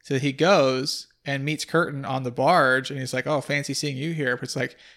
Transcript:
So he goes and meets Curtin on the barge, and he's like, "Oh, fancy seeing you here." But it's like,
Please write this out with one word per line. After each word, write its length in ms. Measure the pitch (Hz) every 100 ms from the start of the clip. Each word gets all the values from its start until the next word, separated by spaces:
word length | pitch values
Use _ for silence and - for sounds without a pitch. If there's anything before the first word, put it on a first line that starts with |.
So 160 | - 135
he 140 | 143
goes 760 | 135 160 196 135 131 143 - - _
and 200 | - 139
meets 200 | 139 151
Curtin 400 | - 160 175 143
on 180 | 139 135
the 60 | 127
barge, 600 | 127 135 175 135 131 131
and 100 | 143
he's 140 | 127
like, 120 | 127 127
"Oh, 140 | 151
fancy 340 | - 147 135
seeing 220 | 139 147 131
you 160 | 156
here." 240 | 160 131 123
But 80 |
it's 120 | 131 143
like, 200 | 131 - -